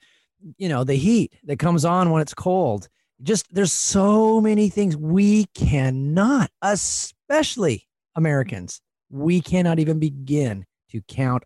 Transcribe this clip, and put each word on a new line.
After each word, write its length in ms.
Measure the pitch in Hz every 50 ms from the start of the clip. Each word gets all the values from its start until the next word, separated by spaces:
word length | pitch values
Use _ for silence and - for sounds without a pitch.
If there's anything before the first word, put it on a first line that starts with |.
| _ _ _ _ _ _ _ _ 196 160 -
you 120 | - 196 170
know, 140 | 143 123 131
the 80 | 139 139
heat 400 | 135 147 214 240 214 135 - _ _ -
that 120 | 147 143 -
comes 240 | 151 175 170 156 156
on 280 | 170 175 185 180 165
when 100 | 160 156
it's 140 | 151 - -
cold. 520 | - - 185 185 190 170 123 104 98 - - _ _ _ _ _ - 127
Just, 280 | 175 220 - - _ 175
there's 180 | 196 202 156 -
so 640 | - - - - 196 190 202 214 220 220 220 220 220
many 280 | 214 214 214 208 214 185
things 260 | - 208 202 180 151
we 500 | 147 151 156 175 196 202 208 214 214 202 - -
cannot, 960 | - - 117 147 135 131 131 131 135 139 147 156 185 208 254 285 254 165 - _ -
especially 1300 | 185 202 208 - - - - - - - - _ _ - 285 311 294 - - 254 185 143 110 92 _ _ _ _ _ _ -
Americans, 640 | 165 160 156 143 135 120 101 107 95 90 - - - _ _ _ _ _ -
we 320 | 135 139 151 175 180 180
cannot 380 | - - 180 185 175 170 165 160
even 180 | 156 160 160 156
begin 640 | 156 151 139 139 135 135 147 147 135 117 101 98 92 _ _ _ _ _
to 100 | - 110 -
count 360 | - - 131 135 127 127 120 -